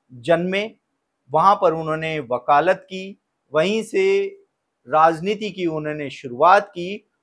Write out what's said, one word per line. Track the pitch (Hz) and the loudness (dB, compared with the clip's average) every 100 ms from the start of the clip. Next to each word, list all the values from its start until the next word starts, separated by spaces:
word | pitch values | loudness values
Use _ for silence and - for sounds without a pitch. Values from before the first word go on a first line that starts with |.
| _ | _
जन्मे, | 127 117 165 180 196 214 _ _ _ _ _ _ | -8 0 0 0 -4 -6 _ _ _ _ _ _
वहां | 151 185 202 | 2 4 4
पर | 185 | 2
उन्होंने | 160 160 156 160 156 | 0 -4 -6 -6 -8
वकालत | 117 120 - 147 165 185 | -6 -4 2 2 2 -2
की, | - 190 190 202 _ _ _ | -4 -14 -12 -18 _ _ _
वहीं | 147 180 220 | -2 0 -2
से | 208 190 190 196 196 - _ _ _ _ 120 | -4 -2 0 0 -2 -10 _ _ _ _ -2
राजनीति | 151 160 160 185 214 214 | 4 4 2 -4 -4 -6
की | 170 175 | -6 -6
उन्होंने | 156 151 151 139 | -4 -6 -8 -10
शुरुआत | 135 131 120 165 202 202 | -12 -8 2 6 6 2
की | 180 180 208 _ _ | -8 -10 -10 _ _